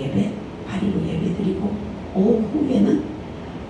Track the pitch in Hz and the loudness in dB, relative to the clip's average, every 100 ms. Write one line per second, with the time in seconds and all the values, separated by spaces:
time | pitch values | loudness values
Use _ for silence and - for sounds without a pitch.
0 | 160 196 - - - - - 196 196 175 | -2 0 0 -2 -10 -10 -6 -2 0 0
1 | 160 165 - - 180 - 208 - - - | 0 0 -2 0 0 0 -2 -4 -6 -8
2 | - 190 214 220 208 311 - 202 240 - | -4 4 4 4 2 0 2 4 6 4
3 | - - - - - - | 0 -8 -10 -12 -10 -10